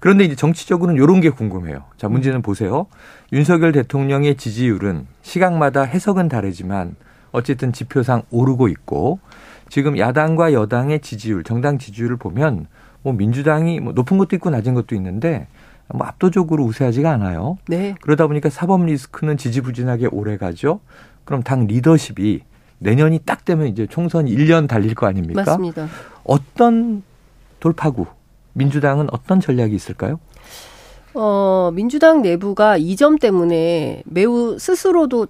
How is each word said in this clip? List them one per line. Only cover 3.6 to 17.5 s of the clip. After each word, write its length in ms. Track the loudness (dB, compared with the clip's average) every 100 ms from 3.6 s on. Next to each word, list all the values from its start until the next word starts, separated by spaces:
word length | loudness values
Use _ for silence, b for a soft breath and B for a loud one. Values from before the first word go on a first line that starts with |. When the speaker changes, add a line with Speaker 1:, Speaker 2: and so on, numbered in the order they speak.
| 4
Speaker 1:
대통령의 640 | 2 0 -2 0 0 0 0
지지율은 720 | -4 -2 0 0 -2 -4 -8 -20
시각마다 600 | -8 0 0 2 0 2
해석은 460 | 0 -2 -2 0 0
다르지만 680 | 0 -4 -6 -6 -6 -6 -12 b b b
어쨌든 400 | -6 -4 -4 -4
지표상 500 | -4 -4 -2 0 0 0
오르고 380 | 0 0 2 0
있고, 520 | 0 -6 -4 -2 -4 B B B B B
지금 260 | -2 -2 0
야당과 560 | 0 0 0 2 2
여당의 480 | 2 2 -2 -2 -4
지지율, 440 | -6 -12 -4 -4
정당 340 | -2 -2 -2 -4
지지율을 380 | -6 -8 -6 -4
보면 500 | -6 -2 -2 -2 -8 b b b
뭐, 100 | -6
민주당이 680 | -2 0 0 0 2 0 -2
뭐, 120 | -4
높은 240 | -2 0 2
것도 160 | 2 0
있고 140 | -2
낮은 240 | -2 0
것도 200 | -2 -2 -6
있는데 500 | -6 -4 -4 -4 -8 b b b _
뭐, 100 | -8 -8
압도적으로 580 | 0 0 2 0 0
우세하지가 460 | 0 0 0 2 0
않아요. 440 | 0 -2 -2 -4